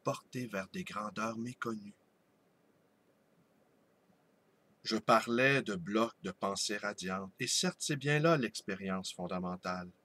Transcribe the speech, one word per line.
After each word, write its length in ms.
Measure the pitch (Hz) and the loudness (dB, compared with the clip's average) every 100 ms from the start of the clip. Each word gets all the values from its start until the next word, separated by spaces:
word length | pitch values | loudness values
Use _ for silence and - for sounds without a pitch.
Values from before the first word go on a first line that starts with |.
porter 440 | - 135 - 127 123 | -4 -4 -6 -8 -6
vers 200 | 101 95 | -6 -6
des 140 | 92 | -8
grandeurs 540 | 92 101 107 101 110 113 | -6 -6 -6 -4 -4 -4
méconnues. 560 | 120 127 120 110 104 - _ _ _ _ _ _ _ _ _ _ _ _ _ _ _ _ _ _ _ _ _ _ _ _ _ _ _ _ | -8 -6 -6 -6 -8 -18 _ _ _ _ _ _ _ _ _ _ _ _ _ _ _ _ _ _ _ _ _ _ _ _ _ _ _ _
Je 140 | - 110 | -4 0
parlais 640 | - 113 110 117 131 135 | 6 6 6 4 6 4
de 140 | 113 98 | 2 -4
blocs 440 | 85 107 113 - | 0 2 2 0
de 80 | 95 | -8
pensée 460 | 90 101 98 - 104 | -4 -2 0 -2 -2
radiante, 540 | 104 101 92 95 98 - | -4 -4 -4 -4 -6 -6
et 60 | 123 | -2
certes, 320 | - 180 - | 0 0 -2
c'est 160 | - 147 | -2 -2
bien 220 | 139 151 | 2 4
là 200 | 160 160 | 6 4
l'expérience 760 | 110 - - 95 95 95 95 | 2 -4 -8 -6 -2 -2 -4
fondamentale. 800 | - 90 92 90 90 92 90 90 - | -6 -4 -4 -4 -4 -4 -4 -6 -14